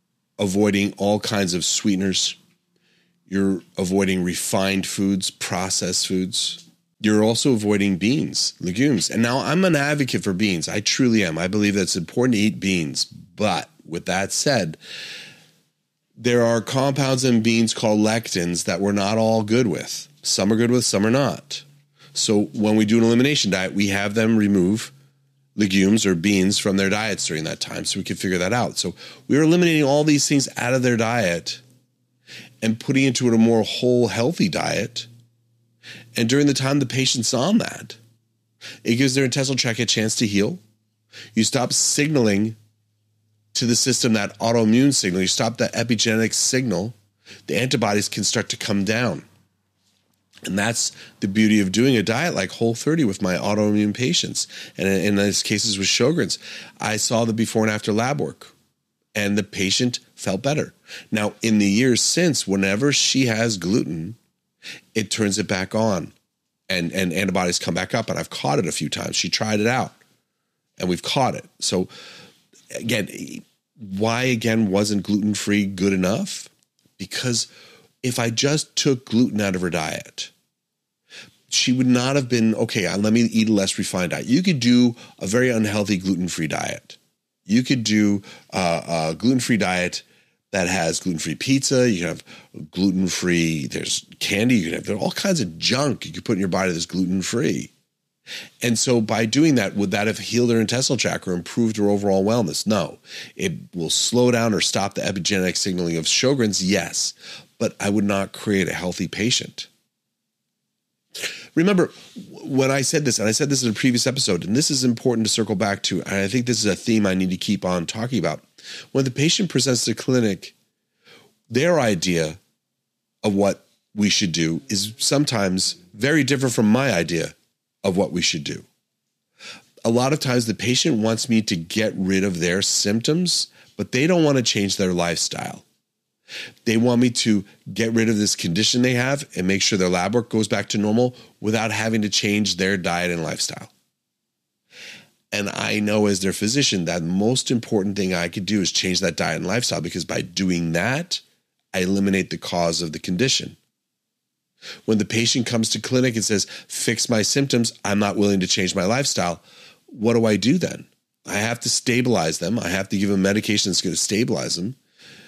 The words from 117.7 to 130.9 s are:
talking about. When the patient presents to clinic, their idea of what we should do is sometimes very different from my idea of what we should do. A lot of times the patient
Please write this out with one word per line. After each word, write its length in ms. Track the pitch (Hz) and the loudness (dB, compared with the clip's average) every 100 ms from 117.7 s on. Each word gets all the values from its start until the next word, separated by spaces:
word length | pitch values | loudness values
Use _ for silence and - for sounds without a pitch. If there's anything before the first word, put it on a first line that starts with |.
| 90 78 | -2 -4
talking 320 | 110 123 120 | -6 -4 -2
about. 240 | 80 73 _ _ - - - | -2 -4 _ _ -18 -18 -6
When 140 | 135 135 | -2 -2
the 40 | |
patient 380 | 120 156 - 185 | 0 0 2 0
presents 360 | 135 127 123 | 0 0 0
to 100 | - | -2
clinic, 600 | 107 - 127 110 90 - _ _ _ _ _ _ - _ _ - | -4 0 2 2 -2 -8 _ _ _ _ _ _ -20 _ _ -4
their 320 | 117 170 165 | 0 2 4
idea 580 | 120 92 92 85 78 87 _ _ _ _ _ _ _ _ | 2 0 0 0 0 -6 _ _ _ _ _ _ _ _
of 120 | 107 | -2
what 320 | 98 98 87 _ _ _ | 2 2 0 _ _ _
we 160 | 104 104 | -2 0
should 220 | - 95 | 2 0
do 280 | 80 80 80 - | 0 -2 -2 -4
is 240 | 101 104 110 | -6 -6 -4
sometimes 760 | - 143 147 113 98 92 - - - | 0 0 0 0 0 0 -2 -6 -14
very 300 | 104 131 156 | -4 0 2
different 300 | 127 139 131 | 2 2 0
from 160 | 123 107 | 2 4
my 220 | 120 135 | 4 2
idea 420 | 90 82 85 76 - _ _ _ _ | 0 0 -2 -4 -10 _ _ _ _
of 140 | 98 92 | -2 0
what 160 | 92 | 0
we 80 | 87 | 0
should 240 | - 80 | -2 -4
do. 200 | 71 - - _ _ _ _ _ _ _ - - _ _ | -6 -10 -14 _ _ _ _ _ _ _ -20 -20 _ _
A 80 | 113 | 0
lot 220 | 120 131 | 2 2
of 80 | 147 | 0
times 240 | 139 123 | 0 0
the 100 | 113 | 0
patient 440 | 101 113 127 170 | -2 0 0 2